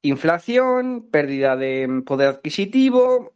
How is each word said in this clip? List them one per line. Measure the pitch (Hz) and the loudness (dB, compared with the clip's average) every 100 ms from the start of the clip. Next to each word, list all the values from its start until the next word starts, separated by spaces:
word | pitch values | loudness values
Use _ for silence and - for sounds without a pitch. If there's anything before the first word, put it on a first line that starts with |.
inflación, | 143 135 165 170 - 240 254 254 254 247 226 | -2 0 0 -2 0 0 2 0 -2 -8 -2
pérdida | 151 143 135 135 131 | -2 0 0 0 0
de | 135 131 131 131 131 | -2 -2 -2 -4 -4
poder | 135 139 | 0 0
adquisitivo | 135 151 170 202 262 262 254 254 254 - | 0 -8 -6 -2 2 4 4 2 0 -4